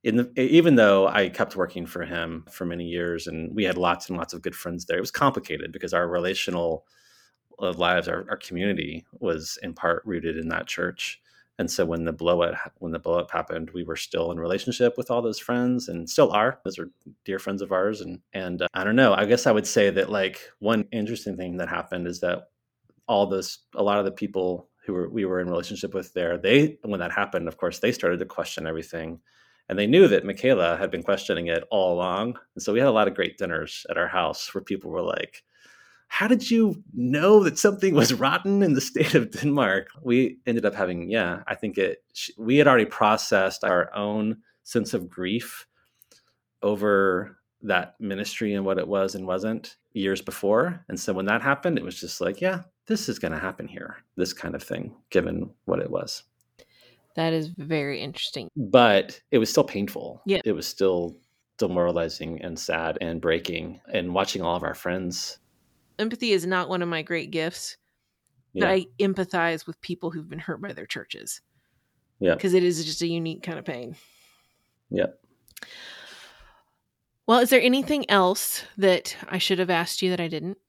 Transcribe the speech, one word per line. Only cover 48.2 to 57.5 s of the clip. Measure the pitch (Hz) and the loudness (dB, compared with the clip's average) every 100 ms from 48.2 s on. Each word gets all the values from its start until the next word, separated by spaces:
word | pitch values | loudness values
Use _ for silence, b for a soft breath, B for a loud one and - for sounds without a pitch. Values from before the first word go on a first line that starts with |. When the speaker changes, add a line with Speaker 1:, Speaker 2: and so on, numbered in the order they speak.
| 101 - 107 | -6 -4 -2
Speaker 1:
and | 101 | 0
what | 98 92 | 0 0
it | 80 | 0
was | 98 95 | 0 0
and | 98 92 | -4 -4
wasn't | 92 107 113 - - _ | -2 -2 -6 -8 -20 _
years | 110 95 95 | -4 -2 -2
before. | - - 101 110 170 175 - | -6 -4 2 2 2 -4 -10
And | 92 | -8
so | - | -4
when | 95 | -2
that | 98 113 | 0 0
happened, | 139 139 180 143 | 0 0 0 -2
it | |
was | - 92 | -4 -12
just | 85 - | -12 -4
like, | 90 101 | -4 -2
"Yeah, | 185 180 - _ - | -4 -4 -10 _ -4
this | 220 - | -4 -2
is | 113 | -4
gonna | 82 80 | -4 -4
happen | 95 - - | -6 -8 -14
here, | - - - _ | -14 -16 -18 _
this | - 90 | -4 -4
kind | - 85 | -4 -4
of | - | -4
thing, | - 90 - - _ | -4 -8 -8 -14 _
given | 92 85 85 - _ | 0 0 -4 -8 _
what | - - | -2 -2
it | - | -2
was." | 50 - - _ _ _ _ b b b b _ | -6 -6 -12 _ _ _ _ b b b b _
Speaker 2:
That | - 160 | -4 -2
is | 160 | -2
very | 156 | -4